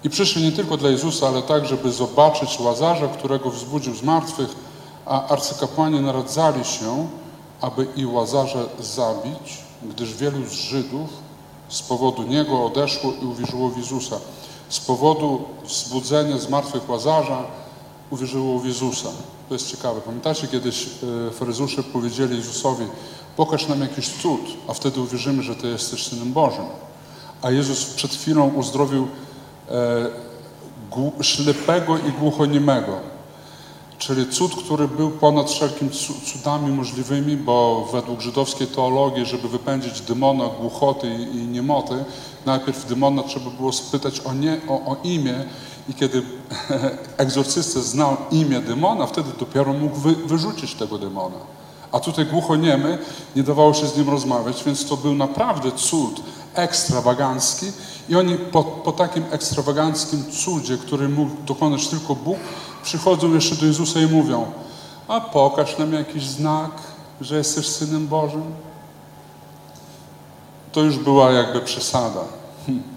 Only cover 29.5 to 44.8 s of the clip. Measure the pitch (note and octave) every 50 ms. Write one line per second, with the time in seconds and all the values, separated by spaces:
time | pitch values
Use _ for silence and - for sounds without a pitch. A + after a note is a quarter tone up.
29.5 | - - - - A#2+ B2 A#2+ A#2+ A#2+ A#2 A#2 A#2+ - - - - - - - -
30.5 | - - - - - - A#2 G2+ - B2 C3 D3 - - C3+ - - - C#3+ D3
31.5 | C#3+ C#3+ - D#3 E3 F3+ E3+ E3 E3 D#3 C#3 D3 C3+ C3+ D3 D3+ D3 - D#3 C#3+
32.5 | D3 C#3+ C#3+ D3 C3+ B2 F#2+ - F#2+ F#2+ - - - - - - - - - -
33.5 | - - - - - - - - - - - - C3+ C3 B2+ B2+ - - F3 F3+
34.5 | - - - - D#3 D3+ D3 C3+ - D3 D#3 D#3 D3+ - - D3 D3 D3 C#3 -
35.5 | - - D#3+ C#3+ - - C#3+ C3+ C3 - - - D3 - - - - C3+ B2 D3
36.5 | D3 D3+ D3 C#3+ C#3 C#3 B2+ A#2 A#2 B2 B2+ A2+ C#3 C#3+ C#3+ D3 D3 C#3 - A#2+
37.5 | A#2+ A#2+ A#2+ A#2 A#2 A2+ G2+ G2 A#2 B2+ A#2+ B2 A#2+ A2+ A2+ B2 A#2 C#3 C#3 B2+
38.5 | - - C3+ B2 - - C3 B2+ B2+ C3+ C#3 C#3 B2+ B2 B2 A#2 B2 B2 A#2+ A#2+
39.5 | A#2 A#2+ - - C#3 C3+ B2 A#2+ A2 G#2+ G2+ - A#2+ B2 C3+ C3+ C3+ C3 B2 A#2
40.5 | A2+ - A2+ A#2 - - - C#3 C3+ C#3 - A#2+ A#2 A2+ A#2+ A#2 B2 A#2+ A#2+ A#2+
41.5 | A#2+ B2 B2 C#3 D3 C#3 - - B2+ C3 C#3 - - - - - - - - C3+
42.5 | C3+ C3 C3 - B2+ - - A2+ A#2 B2 C#3 C#3 C#3 C#3 B2+ - - C3+ B2+ B2
43.5 | A#2 - B2+ C3+ B2+ - - - - C#3 - C#3 B2 - - C3 B2+ C3+ C#3+ D#3
44.5 | D#3+ D#3 D#3+ - C3+ C3+